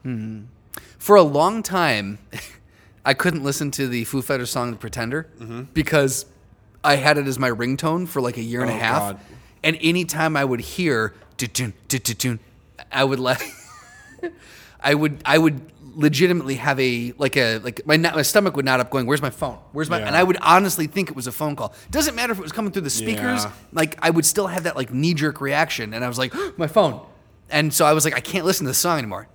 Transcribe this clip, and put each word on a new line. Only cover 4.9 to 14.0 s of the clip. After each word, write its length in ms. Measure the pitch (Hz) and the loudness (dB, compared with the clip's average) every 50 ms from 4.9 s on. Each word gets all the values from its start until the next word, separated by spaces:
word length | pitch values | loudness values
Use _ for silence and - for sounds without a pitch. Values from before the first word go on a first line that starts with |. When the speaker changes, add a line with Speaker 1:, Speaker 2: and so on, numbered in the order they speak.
| - 120 117 113 127 156 160 - - - | -8 -6 -6 -4 -4 -6 -6 -8 -16 -18
Speaker 2:
Mm-hmm. 220 | 120 110 120 120 131 143 - | -16 -12 -12 -12 -12 -6 -4
Speaker 1:
because 540 | 160 147 - 160 151 139 135 131 - - - - _ _ _ - _ _ _ _ - _ | -4 -2 2 4 4 4 4 0 -2 -8 -10 -18 _ _ _ -20 _ _ _ _ -2 _
I 140 | 151 143 139 | 4 4 4
had 200 | 131 151 151 147 | 4 4 2 2
it 80 | 143 | 2
as 140 | 139 131 117 | -2 -2 0
my 100 | 135 127 | 0 0
ringtone 580 | 120 110 120 123 131 139 - 160 160 175 180 170 | 0 0 -2 -2 -2 -2 -2 -2 -2 -2 -4 -4
for, 140 | - 143 | -4 -4
like, 160 | 127 123 120 120 | -2 -2 -4 -4
a 60 | 113 | -6
year 180 | 113 117 120 | -6 -4 -2
and 80 | 127 127 | -2 -2
a 40 | 113 | -2
Speaker 2:
Oh, 20 | 107 | -2
Speaker 1:
half. 240 | 117 110 120 151 | -2 0 0 0
Speaker 2:
God. 180 | 196 101 98 98 - - - - - - - _ - | 0 -2 -6 -8 -14 -20 -20 -20 -20 -20 -20 _ -2
Speaker 1:
And 160 | 156 165 165 | -2 -2 0
anytime 560 | - 160 170 180 175 160 - 156 165 160 156 147 | 0 0 0 0 -2 -4 -4 -2 -2 0 0 0
I 80 | 139 | 0
would 140 | 135 127 117 | 0 -2 -4
hear, 540 | 117 - - - 180 160 135 113 110 107 - - - _ _ - | -6 -10 -8 -4 -2 0 0 0 -2 -4 -6 -12 -20 _ _ -8
"Du-dun, 360 | - 120 - - 127 117 - - - - | -8 -6 -4 -4 -6 -6 -8 -12 -8 -6
du-du-dun," 520 | - 131 - - 120 - - 127 120 110 - - _ - _ _ _ - - _ | -6 -4 -2 -4 -6 -2 -2 -4 -4 -4 -8 -16 _ -20 _ _ _ -20 -18 _
I 120 | - 135 135 | 0 0 2
would, 160 | 135 135 123 | 2 2 0
like, 220 | 127 127 131 - - - - - - - - - - - - - | 0 0 -2 -2 -4 -12 -14 -18 -20 -20 -20 -20 -20 -20 -20 -20